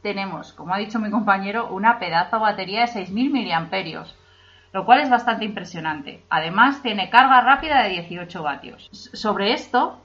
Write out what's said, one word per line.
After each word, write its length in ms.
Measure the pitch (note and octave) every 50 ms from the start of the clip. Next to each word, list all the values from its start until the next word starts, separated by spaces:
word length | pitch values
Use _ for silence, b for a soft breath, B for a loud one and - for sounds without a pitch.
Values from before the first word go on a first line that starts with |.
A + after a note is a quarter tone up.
tenemos, 520 | _ G3+ G3 G3 G3 F#3+ E3+ D3+ - - -
como 200 | - D3+ E3 F#3
ha 60 | G3+
dicho 220 | G#3+ G#3 G#3+ A#3
mi 100 | G#3+ G#3
compañero, 560 | G#3 A#3+ G#3+ G#3 G3 F#3+ G3 G3 G#3 A#3 A#3
una 320 | - F#3 F#3+ G3+ A3+ A#3+ A#3
pedazo 400 | F#3+ F3 E3+ E3+ F3+ F#3 - -
batería 440 | A3 G#3+ G3+ F#3+ F#3+ F3+ G3 A3 A#3
de 40 |
seis 240 | A#3 - G#3+ F#3 F3
mil 200 | F#3 G#3+ B3+ C#4+
miliamperios, 840 | D4+ C4 G#3+ F#3 E3+ E3 E3+ - - F#3+ F#3 D#3+ D#3 D#3 - - - b b b b b b b b b b b b
lo 120 | F#3+ F#3
cual 140 | G#3+ A#3+ C4+
es 100 | D4+ C4+
bastante 340 | B3 - - - A3+ G3 G#3+
impresionante. 800 | A3 - - F3+ - - E3+ D#3 D#3 D#3 D3+ C#3 C#3+ C#3 - _ _
Además, 500 | D#3+ D#3+ D#3 E3 F3 G3+ A#3 C4+ C#4 -
tiene 300 | - A#3+ G#3+ G3+ F#3+ F3+
carga 300 | - A#3 B3+ C4 C4+ B3+
rápida 420 | B3 A#3+ C4+ C4+ - D#4+ D4+ C4+ A3+
de 60 | G3+
dieciocho 560 | F#3 F3 E3+ E3 F3 F3 F3+ F3 - F3+ D#3+
vatios. 440 | D3 C#3 - - - - - - - -
S-, 240 | - - - -
sobre 360 | - - A3 G3+ F#3 G3 G3+ B3+
esto 480 | D#4 - - - B3 C4+ - - - _